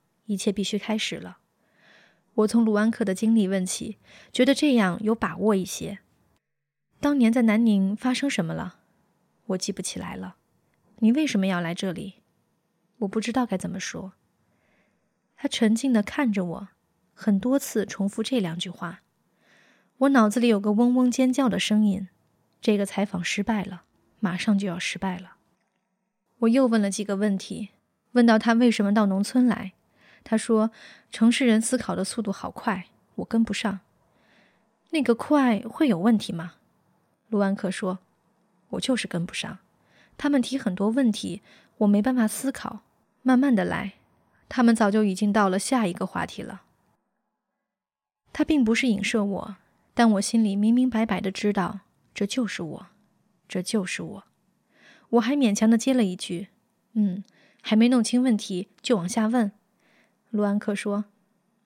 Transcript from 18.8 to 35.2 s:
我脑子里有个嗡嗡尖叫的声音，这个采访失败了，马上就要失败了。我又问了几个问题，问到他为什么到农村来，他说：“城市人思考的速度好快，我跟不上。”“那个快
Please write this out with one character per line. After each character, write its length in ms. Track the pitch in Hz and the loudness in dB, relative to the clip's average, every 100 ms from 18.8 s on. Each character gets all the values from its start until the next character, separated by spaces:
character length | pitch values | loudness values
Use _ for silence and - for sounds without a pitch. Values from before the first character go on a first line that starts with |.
| 175 175 _ _ _ _ _ _ _ _ _ - | -12 -12 _ _ _ _ _ _ _ _ _ 0
我 80 | 269 | 4
脑 180 | 269 214 | 6 4
子 120 | 226 | 4
里 80 | 240 | 2
有 120 | 208 | 2
个 120 | 208 | 2
嗡 240 | 208 240 247 | 2 4 4
嗡 160 | 254 | 2
尖 200 | 240 254 | 2 0
叫 160 | 254 262 | 2 0
的 120 | 185 | 0
声 260 | - 214 214 | 0 2 2
音， 220 | 185 185 _ _ _ _ _ | 0 -6 _ _ _ _ _
这 160 | - 208 | -2 0
个 120 | 196 | -2
采 180 | - 202 | -4 -4
访 180 | - | -4
失 200 | 170 - | -6 -4
败 200 | 202 220 | -2 -4
了， 200 | 196 180 _ _ _ - | -4 -12 _ _ _ -8
马 160 | 190 175 | -6 -4
上 220 | - 202 | 0 0
就 100 | 202 | 0
要 120 | 175 | -6
失 180 | - 170 | -8 -6
败 220 | 190 180 | -6 -8
了。 160 | 180 - _ _ _ _ _ _ _ _ _ - | -12 -20 _ _ _ _ _ _ _ _ _ -2
我 100 | 226 | 2
又 160 | 240 262 | 4 4
问 160 | 226 | 2
了 80 | 202 | 0
几 160 | 190 202 | -2 -4
个 120 | 196 | -2
问 200 | 208 190 | 0 -2
题， 320 | - - 208 _ _ _ _ | -6 -12 -12 _ _ _ _
问 120 | 240 233 | 4 6
到 140 | 220 | 6
他 140 | 233 | 4
为 180 | 226 247 | 4 4
什 120 | 220 | 4
么 80 | 202 | 2
到 140 | 208 202 | 2 2
农 180 | 190 | 0
村 220 | 202 254 247 | 0 2 2
来， 280 | 208 190 _ _ _ _ _ | 2 -6 _ _ _ _ _
他 120 | - 220 | -2 -2
说 360 | - 220 220 - - - _ | 2 2 2 -4 -20 -20 _
：“城 200 | - 226 | 2 4
市 140 | 233 254 | 4 4
人 160 | 220 | 4
思 160 | 226 247 | 2 -2
考 180 | - 175 | -2 -4
的 80 | |
速 160 | 190 - | -4 -4
度 120 | 208 | -6
好 180 | 190 - | -6 -8
快， 380 | - - 185 175 _ _ - | -8 -6 -6 -8 _ _ -12
我 80 | 180 | -4
跟 180 | 226 | 0
不 100 | 226 | 0
上。 280 | 208 214 190 _ _ _ _ _ _ _ _ _ _ - | -2 -4 -6 _ _ _ _ _ _ _ _ _ _ -6
”“那 140 | 320 | -4
个 100 | 254 | 0
快 460 | 233 | 0